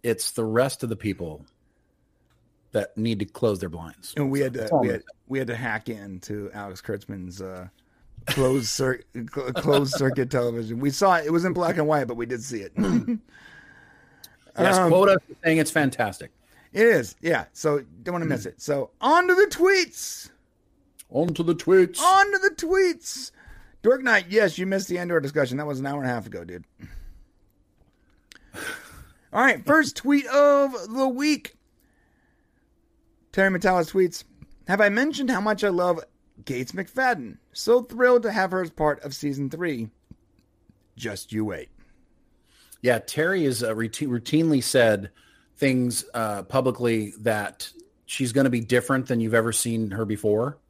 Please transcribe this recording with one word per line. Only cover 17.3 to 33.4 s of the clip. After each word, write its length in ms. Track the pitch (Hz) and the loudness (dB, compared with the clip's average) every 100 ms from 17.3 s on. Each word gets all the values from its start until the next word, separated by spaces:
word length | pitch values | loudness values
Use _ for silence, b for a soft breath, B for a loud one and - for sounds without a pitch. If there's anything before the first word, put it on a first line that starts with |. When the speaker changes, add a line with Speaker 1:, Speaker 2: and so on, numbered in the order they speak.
| 143 80 | -2 -2
Speaker 2:
So 280 | - 160 147 131 87 | -4 -2 -2 -4 -14
don't 100 | 117 | -8
wanna 100 | 180 165 | -4 -4
miss 160 | 131 | -4
Speaker 1:
Mm. 20 | 101 | -6
Speaker 2:
it. 140 | - | -12
So 280 | - 143 120 _ | -4 -4 -4 _
on 280 | 247 330 359 | 4 4 6
to 60 | |
the 120 | 359 403 | 4 4
tweets. 840 | - 359 392 320 - - - - _ _ _ _ _ _ _ - | 4 4 4 0 -6 -12 -12 -16 _ _ _ _ _ _ _ -8
Speaker 1:
On 240 | 131 170 | -2 -2
to 80 | 156 | -2
the 120 | 170 | -2
tweets. 460 | 170 - 190 180 - | -2 4 6 6 4
Speaker 2:
On 320 | 349 381 403 | 4 6 4
to 60 | 403 | 2
the 120 | 381 | 0
tweets. 800 | 311 330 381 370 320 - 269 254 b b b b b | -2 -2 2 2 0 -10 -12 -14 b b b b b
Dork 200 | 214 262 | 2 2
Knight, 240 | 262 214 175 | 4 2 2
yes, 260 | 208 202 160 | 2 2 2
you 60 | 190 | -2
missed 220 | 190 185 | -2 -2
the 100 | 175 | -4
Andor 220 | 175 170 | 0 0
discussion. 360 | 139 147 131 131 | 0 -2 0 -2
That 80 | 151 | -6
was 140 | 135 | -6
an 60 | 139 | -6
hour 120 | 143 | -4
and 60 | 131 | -4
a 20 | |
half 120 | 120 101 | -4 -6
ago, 180 | 95 | -12
dude. 200 | 85 90 - _ | -12 -16 -18 _
<laughs> 1700 | - - - - - _ _ _ _ _ _ _ _ _ _ B B B B B B B B B B | -18 -16 -18 -20 -20 _ _ _ _ _ _ _ _ _ _ B B B B B B B B B B
All 80 | 208 | 2
right, 220 | 262 170 | 2 2
first 320 | - 311 285 - | 4 4 4 -2
tweet 300 | 254 285 269 | 2 2 2
of 680 | 269 285 285 277 247 185 | 4 6 6 2 -2 -8
the 140 | 240 262 | -2 -2
week. 460 | 247 302 294 - _ _ _ _ _ _ _ _ _ _ _ _ _ _ _ _ _ _ | 0 0 0 -4 _ _ _ _ _ _ _ _ _ _ _ _ _ _ _ _ _ _
Terry 180 | - | 0